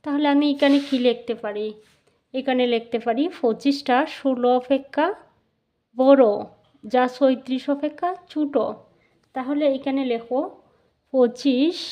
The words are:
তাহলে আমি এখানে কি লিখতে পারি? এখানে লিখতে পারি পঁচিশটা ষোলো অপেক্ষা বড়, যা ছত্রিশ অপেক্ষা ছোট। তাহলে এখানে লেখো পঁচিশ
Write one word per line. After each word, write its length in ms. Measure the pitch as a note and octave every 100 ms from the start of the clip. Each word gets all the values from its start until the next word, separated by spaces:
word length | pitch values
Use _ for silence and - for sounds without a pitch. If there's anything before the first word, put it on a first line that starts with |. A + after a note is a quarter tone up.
তাহলে 240 | D4+ C#4+ D4
আমি 100 | C#4+ D4
এখানে 240 | C#4 C#4+ C#4 C#4
কি 100 | C4 B3
লিখতে 260 | A#3 - A3
পারি? 240 | G#3+ G#3 G#3+ G#3+ _ _ _ _ _ C4
এখানে 240 | C4+ B3+ B3
লিখতে 240 | A#3 A#3 A#3
পারি 180 | A#3 A#3 E4 -
পঁচিশটা 560 | A#3+ A3 C#4 C#4 - B3 D#4 -
ষোলো 320 | C4+ B3 B3 B3
অপেক্ষা 460 | B3+ C4+ C4+ - E4 G#4+ - _ _ _ _ _ _ A3+
বড়, 240 | C4 C#4 A#3 G3+ - _ _ _ G#3+
যা 100 | B3+ B3+
ছত্রিশ 480 | - C4+ B3+ B3+ C4 C#4+
অপেক্ষা 340 | C#4+ D4+ D4+ F4 F#4 _
ছোট। 240 | D#4 C#4+ C4+ G#3+ G#3+ _ _ _ _ _
তাহলে 300 | C4 B3+ D4 D4 C4
এখানে 240 | C#4 C4+ C4
লেখো 280 | A3+ A#3 B3+ F4+ - _ _ _ _ _
পঁচিশ 680 | C4 A#3+ A#3+ C#4 B3 D#4 F4+ -